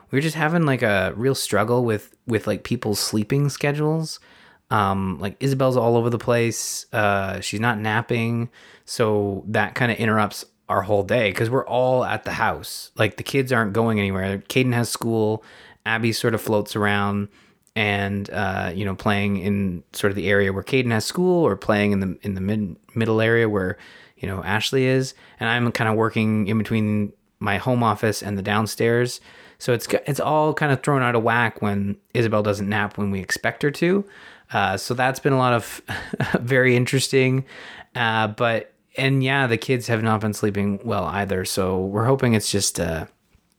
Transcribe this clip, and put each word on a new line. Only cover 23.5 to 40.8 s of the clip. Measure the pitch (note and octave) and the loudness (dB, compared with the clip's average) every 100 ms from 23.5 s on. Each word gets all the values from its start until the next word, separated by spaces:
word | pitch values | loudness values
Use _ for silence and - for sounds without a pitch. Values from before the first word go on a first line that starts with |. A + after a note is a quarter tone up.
| G#2 F#2 F#2+ - - - _ | 0 -2 -6 -12 -20 -20 _
you | F#2 | -8
know, | F#2+ | -6
Ashley | E2+ G#2+ - C3+ C3 | -2 -2 0 0 2
is, | C3 C3 - - - | 2 -2 -8 -20 -6
and | A2+ | 0
I'm | A#2+ A#2+ | 2 0
kinda | - A2 | 0 0
working | A2 A2+ A#2 A2 G#2+ G2+ | 2 2 2 2 2 2
in | A2 | 0
between | G#2 A2+ G#2+ G#2 G#2 - _ - | 0 0 2 0 -2 -8 _ -8
my | G#2 G2 | -2 -2
home | - B2 | 0 2
office | A#2 G#2+ A2+ G#2 | 2 2 0 -2
and | - G2+ | -4 -4
the | |
downstairs. | G2 G#2 A2 - A#2 A#2 B2 - - - - - | 0 0 0 0 2 2 0 -4 -16 -20 -20 -8
So | - | -2
it's, | A#2+ - - - | -2 0 -2 -2
it's | C#3+ | -2
all | - D3+ D#3 D3 | 0 2 2 0
kinda | D3 C#3 | 0 0
thrown | - C#3 | 2 2
out | B2 A#2+ | 2 2
of | |
whack | A2+ A#2 A#2 - | 2 2 0 0
when | G#2 G2+ G2 G2+ _ - | -2 0 -2 -4 _ 0
Isabel | A2+ G#2+ | 2 2
doesn't | G#2+ G#2 G2+ | 0 0 0
nap | G#2+ G#2 - | -2 -2 -2
when | G2+ | -4
we | G2 | -4
expect | F#2 - A2+ - | -4 -4 -4 -2
her | D3 | -2
to. | C#3 E3+ G3 G3+ - - - - | 0 0 0 -2 -10 -20 -20 -6
Uh, | A2+ G2 G2 | -2 0 -2
so | - | -4
that's | B2 B2+ C3 | -2 -2 0
been | C#3+ | 0
a | C3+ | 2
lot | B2+ | 2
of | A#2+ - - - - - | 2 -2 -12 -12 -12 -8
<laughs> | - - - | -6 -2 -2
very | A#2+ C3 B2+ B2 | 2 4 6 4
interesting. | B2 C3+ - C3+ C3 C3 C3+ - - - - | 2 0 2 2 4 2 -2 -12 -18 -20 -10
Uh, | B2+ A#2 A2 A2 | -2 0 0 0
but, | G#2+ A#2+ A2+ - _ _ - | 0 0 0 -4 _ _ -2
and | C3+ C3+ | 0 2
yeah, | C3 C#3 C3 | 2 2 2
the | A2+ | 0
kids | - B2+ A#2 | 0 -2 0
have | A2+ | 0
not | A2 G#2+ | 2 0
been | G#2+ | 0
sleeping | G#2 A2 G2+ G2+ G2 | -2 -2 0 -2 -2